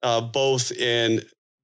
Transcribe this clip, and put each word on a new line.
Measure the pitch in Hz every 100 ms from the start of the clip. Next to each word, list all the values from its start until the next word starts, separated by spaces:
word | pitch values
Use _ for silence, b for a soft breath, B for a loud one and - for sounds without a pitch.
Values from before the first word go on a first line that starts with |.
uh, | 127 113
both | 117 135 135 131 123
in | - 120 117 117 113 - _ _ _